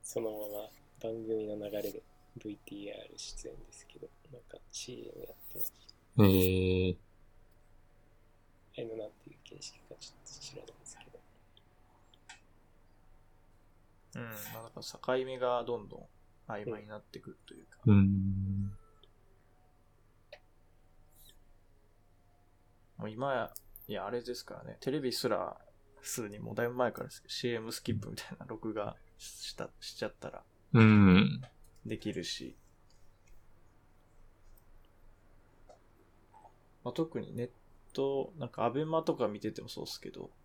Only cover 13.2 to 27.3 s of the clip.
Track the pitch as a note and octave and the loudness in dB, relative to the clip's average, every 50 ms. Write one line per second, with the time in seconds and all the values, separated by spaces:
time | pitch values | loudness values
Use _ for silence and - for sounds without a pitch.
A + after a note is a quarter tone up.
13.2 | - - - - - - - - - - - - - - - - _ - - - | -20 -20 -20 -20 -20 -20 -20 -20 -20 -20 -20 -20 -20 -20 -20 -20 _ -16 -12 -12
14.2 | A#2+ A#2 A2 G#2+ G#2 G#2+ A2 A2+ A2+ A2+ - G#2+ G#2+ - - - - - C3 C3 | -10 -10 -10 -10 -12 -12 -12 -14 -14 -14 -14 -12 -12 -12 -12 -8 0 2 2 2
15.2 | C3 C3 C3 B2 B2+ B2 B2 A#2+ A#2 B2 A#2+ A2+ G#2 G2 - - - - - - | 2 -2 -4 -2 0 2 2 0 0 -2 -4 -4 -6 -10 -14 -16 -18 -20 -20 -20
16.2 | - - - - - - A2+ G#2 G#2 A#2 A2+ G#2+ G#2 G#2+ G#2+ G#2+ - - - - | -20 -20 -20 -20 -12 -8 -8 -6 -4 -6 -6 -6 -8 -12 -14 -14 -14 -14 -18 -16
17.2 | - - - _ - - - - - - - - - A#2 G#2 G2 G2 G2 G2 G2 | -14 -16 -18 _ -20 -20 -20 -20 -20 -20 -20 2 6 8 10 10 10 8 6 4
18.2 | F#2+ G2 G2 F#2+ G2 G2 G2 G2 G2+ G2+ G2+ - - - - - - - - - | 2 0 0 0 0 0 0 -2 -2 -4 -6 -10 -16 -20 -20 -20 -20 -20 -20 -20
19.2 | - - - - _ - - - - - _ - - - - - - - - - | -20 -20 -20 -20 _ -20 -20 -20 -20 -20 _ -20 -20 -20 -20 -20 -20 -20 -20 -20
20.2 | - - - - - - - - - - - - - - - - - - - - | -20 -20 -20 -20 -20 -20 -20 -20 -20 -20 -20 -20 -20 -20 -20 -20 -20 -20 -20 -20
21.2 | - - - - - - - - - - - - - - _ - - - - - | -20 -20 -20 -20 -20 -20 -20 -20 -20 -20 -20 -20 -20 -20 _ -20 -20 -20 -20 -20
22.2 | - - - - - - - - - - - _ - - - - G#2+ G#2+ G#2+ A2 | -20 -20 -20 -20 -20 -20 -20 -20 -20 -20 -20 _ -20 -20 -14 -10 -10 -8 -6 -4
23.2 | C3+ C#3 C3+ A#2+ G#2 - - - - - - - - - G#2 F#2+ F#2+ G2+ A#2+ A#2+ | -2 0 0 0 -2 -4 -8 -14 -16 -16 -20 -20 -10 -8 -8 -6 -4 -4 -4 -4
24.2 | A#2+ A#2+ B2 - - - G2+ F#2 - - - - - C3+ C3 D#3 C3+ B2+ B2 - | -4 -6 -10 -10 -10 -12 -14 -14 -12 -14 -14 -6 -4 -2 -2 0 -2 -2 -2 0
25.2 | - B2 G#2+ F#2 F#2 - - - - - - - - - - - - - - - | 0 0 0 0 -2 -4 -6 -12 -18 -20 -20 -20 -20 -20 -20 -16 -10 -8 -6 -4
26.2 | A2+ G#2 G2+ G#2 - A2+ A2+ A2+ A#2+ A#2+ B2 B2 B2 A#2 G#2 - - - - - | -6 -6 -8 -10 -10 -6 -2 -2 -2 0 2 2 0 0 0 -2 -8 -10 -10 -16
27.2 | - - | -14 -10